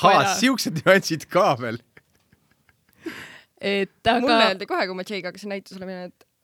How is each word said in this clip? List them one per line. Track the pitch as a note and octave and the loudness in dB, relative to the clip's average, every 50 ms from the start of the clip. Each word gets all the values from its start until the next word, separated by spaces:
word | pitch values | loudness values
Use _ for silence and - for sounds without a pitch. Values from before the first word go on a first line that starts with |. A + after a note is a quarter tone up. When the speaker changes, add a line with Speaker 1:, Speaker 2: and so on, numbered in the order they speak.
Speaker 1:
Ahaa, | - F#3+ G3 E3 | 4 4 4 4
Speaker 2:
koera | B2 - F3+ G3 | 4 2 0 0
Speaker 1:
siuksed | G#3+ C4 C4+ A3 - - D#3+ D#3 | 0 0 0 0 -4 -6 -6 0
nüansid | - F3+ F#3+ G3 - - E3 D3+ - - | 4 4 4 4 4 0 -6 -8 -6 -2
ka | - F3 G#3 F#3+ C#3+ A#2 | 0 2 2 2 2 0
veel. | B2 A#2 A2 A2+ _ _ _ _ _ _ _ _ _ _ _ _ _ _ _ _ _ _ _ _ _ _ _ _ - E4+ - - - - - - _ _ _ - | -4 -8 -8 -8 _ _ _ _ _ _ _ _ _ _ _ _ _ _ _ _ _ _ _ _ _ _ _ _ -16 -16 -14 -14 -16 -20 -20 -20 _ _ _ -10
Speaker 2:
Et | - G3+ G3+ G3 G3 F#3+ _ _ - A3 | -6 -4 -2 -2 -4 -4 _ _ 0 2
aga | A#3 B3 B3 | 2 2 2
Speaker 3:
Mulle | B3 A#3 A3+ A3 A3 F#3+ | 4 4 6 4 4 2
öeldi | F#3 G3+ - | 0 -6 -4
kohe, | F#4+ F4 A#3 F#3 | -2 -2 -2 -2
kui | F#3 | -4
ma | F#3 F#3 | -8 -8
Jay'ga | - G#3+ F#3+ F3 F3+ F3+ | -8 -8 -8 -8 -8 -10
hakkasin | F#3+ - G#3 | -12 -10 -10
näitusele | G3 G3+ F#3+ - F3+ F#3+ F#3 | -10 -10 -12 -14 -16 -14 -12
minema, | F#3 F#3+ F3+ F3+ F3+ | -12 -12 -12 -14 -16
et | - _ _ _ _ _ | -18 _ _ _ _ _